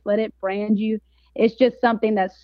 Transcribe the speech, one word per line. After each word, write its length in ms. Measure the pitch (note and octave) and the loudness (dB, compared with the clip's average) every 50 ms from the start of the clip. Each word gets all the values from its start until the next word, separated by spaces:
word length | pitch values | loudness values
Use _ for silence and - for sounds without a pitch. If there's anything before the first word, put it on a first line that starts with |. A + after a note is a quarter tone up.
| - | -2
let 140 | G#3 G#3 A3 | -2 0 0
it 160 | A3 - _ - | -2 -4 _ -8
brand 380 | F#3+ F#3+ G3 G3+ G#3 G#3+ A3 G3+ | -6 -6 -4 -4 -2 -2 0 0
you. 220 | A3 A3 A3 G#3+ _ _ _ _ _ _ - | 0 -2 -4 -4 _ _ _ _ _ _ -2
It's 200 | - A3 A3+ - | 0 0 0 2
just 240 | - B3+ A#3+ A#3 - | 2 2 2 2 0
something 340 | - A#3 A#3 G#3 A3+ A3 G#3+ | 0 0 0 0 0 0 0
that 160 | G3 F#3 G3 - _ | 0 -2 -2 -6 _